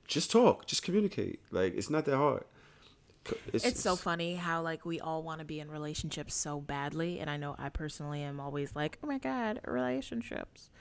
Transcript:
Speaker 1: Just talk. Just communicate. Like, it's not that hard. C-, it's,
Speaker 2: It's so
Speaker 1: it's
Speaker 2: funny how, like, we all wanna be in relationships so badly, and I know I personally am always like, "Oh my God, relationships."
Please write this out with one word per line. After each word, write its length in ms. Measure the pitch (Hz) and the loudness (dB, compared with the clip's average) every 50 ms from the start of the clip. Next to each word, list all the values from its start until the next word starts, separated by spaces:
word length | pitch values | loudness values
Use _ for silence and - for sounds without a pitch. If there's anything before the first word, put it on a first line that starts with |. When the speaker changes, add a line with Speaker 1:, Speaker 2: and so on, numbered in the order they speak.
| - - | -6 -2
Speaker 1:
Just 220 | - 147 - - | 0 0 2 6
talk. 360 | - 233 247 170 - - - | 8 8 8 8 8 6 0
Just 160 | - - - | -2 -2 -2
communicate. 580 | - 185 175 214 208 190 - - 98 92 85 - - - | 0 2 4 4 4 2 2 0 -2 -2 -4 -8 -8 -2
Like, 240 | - 90 95 92 - | 2 4 4 4 2
it's 140 | - 98 117 | 0 -2 0
not 160 | 151 156 147 | 2 2 2
that 100 | 143 135 | 4 4
hard. 280 | 135 147 143 117 98 - - - - - - - - - - - _ - - - - - - | 6 6 4 4 2 -2 -10 -20 -20 -20 -20 -20 -20 -20 -20 -20 _ -20 -20 -20 -12 -6 -6
C-, 80 | - - - - | -6 -4 -4 -2
it's, 120 | - 113 - | 0 2 2
Speaker 2:
It's 160 | 247 - - | 2 2 2
so 120 | - 196 180 | 2 2 2
Speaker 1:
it's 80 | 180 | 2
Speaker 2:
funny 340 | - 180 170 170 170 175 180 | 2 0 0 0 0 -2 -2
how, 260 | 175 175 170 165 165 | -2 -2 0 0 0
like, 220 | 165 165 160 165 - | 0 -2 -4 -4 -4
we 140 | 170 165 - | -4 -4 -2
all 220 | - 160 160 160 | -2 -2 -2 -2
wanna 220 | 160 160 156 160 156 | -2 -4 -6 -8 -6
be 160 | 151 156 151 | -6 -6 -8
in 100 | 147 151 | -6 -6
relationships 640 | 151 151 151 151 156 - - 151 - 156 147 - - | -6 -6 -4 -4 -4 -4 -4 -4 -4 -4 -4 -2 -2
so 260 | - - 151 147 147 | -2 0 0 -2 -4
badly, 600 | 143 - 139 139 143 147 156 160 165 175 175 - | -4 -4 -4 -2 -2 -2 -2 -2 -2 -2 -2 -4
and 80 | 156 147 | -4 -4
I 80 | 147 | -4
know 180 | 147 143 143 135 - | -4 -4 -6 -6 -6
I 100 | 139 139 | -6 -6
personally 540 | - - 156 151 - - 147 147 147 147 | -4 -4 -4 -4 -6 -6 -6 -4 -4 -4
am 160 | 143 143 143 139 | -4 -4 -6 -6
always 340 | 139 143 143 143 143 139 - | -6 -4 -2 -2 -2 -2 -2
like, 220 | 147 151 151 - - | -2 -2 -2 -2 -4
"Oh 40 | 294 | -4
my 120 | 294 277 269 | -4 -4 -2
God, 420 | - 262 262 254 226 214 226 - - | -2 -2 0 0 0 0 -2 -4 -4
relationships." 1040 | - - 247 254 247 254 269 254 - 247 233 - - - 50 - - - - - - - - | -2 0 0 2 2 0 0 -2 -4 -4 -6 -4 -4 -6 -8 -8 -10 -14 -20 -20 -20 -20 -20